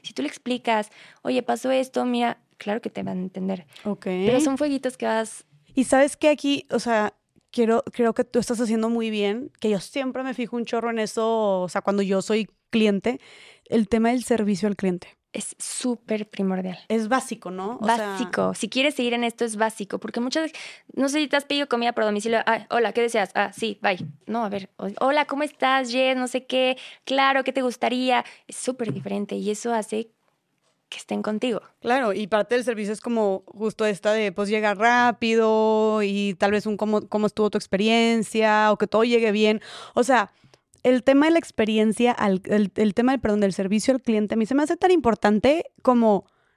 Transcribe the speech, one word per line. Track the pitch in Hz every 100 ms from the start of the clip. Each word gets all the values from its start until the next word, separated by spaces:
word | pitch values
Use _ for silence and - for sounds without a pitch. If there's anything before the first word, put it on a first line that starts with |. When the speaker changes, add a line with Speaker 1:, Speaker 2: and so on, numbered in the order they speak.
Speaker 1:
Si | -
tú | -
le | 285
explicas, | - 247 247 240 214 208 - - _
"Oye, | 247 254
pasó | 233 240 262
esto, | 262 262 247 247
mira", | 240 240 233 _ _
claro | 208 220
que | 220
te | 202
van | 190 185
a |
entender. | 185 185 190 190 160 -
Speaker 2:
Ok. | 208 196
Speaker 1:
Pero | 190 185 196 262
son | 302 262
fueguitos | 294 269 254 247
que | 226
vas | 220 220 - _ _ _
Speaker 2:
Y | -
¿sabes | 240 269 285 -
qué? | 302
Aquí, | 294 277 285 -
o | 226
sea, | 240 220 - - _ _ _
quiero, | - 226 233 -
creo | - 233
que | 226
tú | 247 240
estás | 202 226
haciendo | 233 220 226
muy | 233 226
bien, | 214 202 220 - _
que | 214
yo | 196
siempre | - 277 262 247
me | 262
fijo | 247 226 240
un |
chorro | 233 233 233
en | 226
eso, | 214 - 226 226 208 185
o | 180
sea, | 202
cuando | 202 202
yo | 190 196
soy | - 214 202 _ _
cliente, | 226 214 196 233 262 - - - - _
el | 233 208
tema | 226 226
del | 247
servicio | - 226 208 190 208
al | 202
cliente. | 185 180 - _ _
Speaker 1:
Es | - - -
súper | - - 254 233 - 214 208
primordial. | - 190 185 185 175 -
Speaker 2:
Es | 226 214
básico, | 262 262 226 180
¿no? | 185 190 247
O | 214
sea | 226 208 190
Speaker 1:
Básico. | 185 - 190
Si | 185 208
quieres | 254 285
seguir | 277 240
en | 240
esto, | 233 226 233
es | 208
básico. | 220 - 202 196
Porque | 220 233
muchas | 254 320
veces, | 320 - - - -
no | - 269
sé | 302
si | 294
te | 285
has | 285
pedido | 285 285
comida | 240 233
por | 233
domicilio. | 214 208 226 226
"Ah, | 220 220 -
hola, | 240 214
¿qué | 226
deseas? | 233 226 185
Ah, | 202 202
sí, | - 226 196
bye". | 202 185 151 - -
No, | 226
a | 208
ver, | 202 190 -
o-, | 196 208
"Hola, | 262 294
¿cómo | 285 285
estás, | 302 - 262 269 247
Jess? | 247 262 254
No | 254
sé | 254
qué. | 262 254 254 254 - - -
Claro, | 269 269 269
¿qué | 262
te | 269
gustaría?". | 254 226 233 247 254 240 - - -
Es | -
súper | - 262 214
diferente | - 196 202 202 202
y | 196
eso | 208 233
hace | 233 208 214 226 _ _ _ _ _ _ _ _
que | -
estén | - 208
contigo. | 208 214 254 196 - _
Speaker 2:
Claro, | 233 262 226
y | 190 208
parte | 214 202
del | 247
servicio | 247 214 208
es | 214
como | 247 233 202 190 -
justo | 196 214 - 214
esta | 196 208
de, | 220 208
pues, | 180 202
llegar | 214 214 196
rápido | 233 247 240 - 226 226 220 220 220 220 220 214
y | 202 202 202
tal | 180 202
vez | 208 214
un | 202
cómo, | 214 214 208
cómo | 214 214
estuvo | - 214
tu | 208
experiencia | - 190 220 233 226 226 - 220 220 214 214
o | 208
que | 208
todo | 214
llegue | 240 233 226
bien. | 208 214 214 - - -
O | -
sea, | 247 247 196 _ _ _ _ _
el | 247 254
tema | - 269 311
de |
la | 330
experiencia, | - - 220 220 220 202 240
al, | - 208 190
el, | - 208 202
el | - 214
tema | 196 247
del, | 269
perdón, | 220 208
del | 196
servicio | 175 190 214 -
al | 262
cliente, | - 214 208
a | 226
mí | 220
se |
me | 269
hace | 302 339
tan | 370
importante | 349 233 208 208 208 247 320 - _
como | - 247 226 196 - _ _